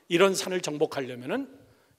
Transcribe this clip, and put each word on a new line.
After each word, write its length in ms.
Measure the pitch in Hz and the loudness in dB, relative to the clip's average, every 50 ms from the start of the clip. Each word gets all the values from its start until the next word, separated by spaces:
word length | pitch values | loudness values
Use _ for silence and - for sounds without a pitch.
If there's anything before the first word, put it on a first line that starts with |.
| _ - | _ 2
이런 260 | 175 170 196 196 185 | 4 6 6 6 4
산을 260 | - - 190 185 185 | 2 -2 -2 -4 -4
정복하려면은 880 | - 156 151 147 156 151 - 143 131 123 127 120 123 139 202 269 277 - - - - _ _ _ _ _ _ | -2 -4 -2 -2 -2 -2 -2 -4 -6 -6 -8 -10 -6 -4 -4 -4 -4 -6 -12 -20 -20 _ _ _ _ _ _